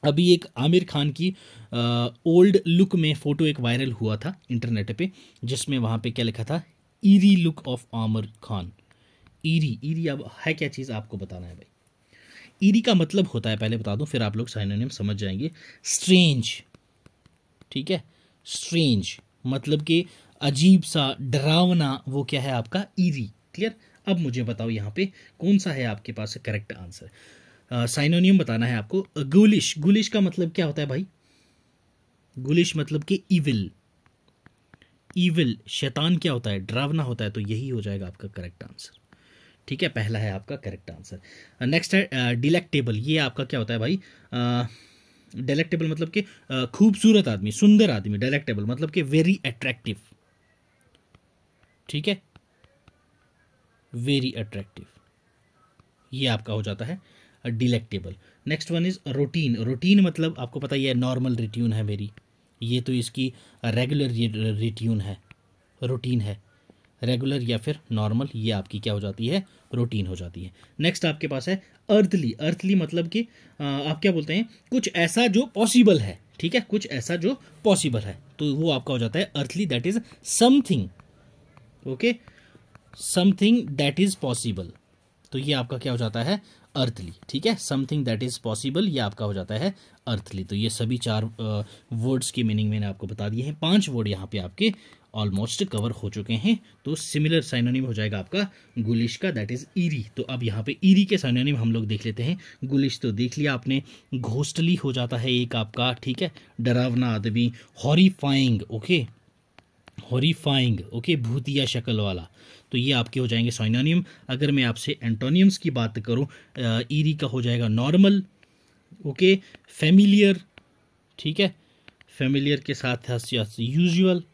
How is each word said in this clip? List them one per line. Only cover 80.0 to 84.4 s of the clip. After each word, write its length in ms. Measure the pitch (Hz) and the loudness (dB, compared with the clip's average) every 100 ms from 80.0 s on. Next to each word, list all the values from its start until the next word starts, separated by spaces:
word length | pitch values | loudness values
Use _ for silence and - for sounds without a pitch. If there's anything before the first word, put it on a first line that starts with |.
| - - - | -6 -18 -6
something, 600 | - 240 277 247 147 95 - - _ - _ _ - - _ 135 | 4 6 6 4 0 -2 -10 -20 _ -20 _ _ -20 -20 _ -12
okay, 260 | 131 233 233 - - _ - _ - _ - - - | -2 0 -2 -8 -20 _ -20 _ -20 _ -12 -2 4
something 520 | 185 190 202 233 - | 4 6 4 4 2
that 320 | 139 143 147 | 0 0 2
is 160 | 196 190 | 0 2
possible। 520 | 139 120 | -2 -2